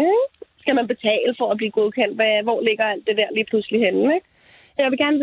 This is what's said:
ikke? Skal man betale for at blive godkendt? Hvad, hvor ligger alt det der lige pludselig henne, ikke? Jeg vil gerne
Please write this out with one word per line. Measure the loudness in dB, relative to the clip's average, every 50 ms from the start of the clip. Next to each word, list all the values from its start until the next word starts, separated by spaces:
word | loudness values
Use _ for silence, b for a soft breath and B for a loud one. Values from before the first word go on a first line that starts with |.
| 2 2 2
ikke? | 2 0 -2 _ -12 -20 -20 _ _ -2
Skal | 0 0 0
man | 0 -2 -4
betale | -4 -2 -2 0 0 0 -2 -2 -2
for | -2 -2
at | -2 -2
blive | -4 -2 0 0
godkendt? | 0 0 0 0 -2 0 0 0
Hvad, | 0 2 0 0 0
hvor | 0 -2 0 0 0
ligger | 0 0 0 -2
alt | -2 -4 -4 -2
det | -2 0
der | -2 -2 -2
lige | -4 -4 -2
pludselig | -2 -2 -2 -2 0 0 0
henne, | 2 2 2 2 2 2
ikke? | 0 b b b b b b b b b b b -2
Jeg | 0 0
vil | 0 0 2
gerne | 2 2 2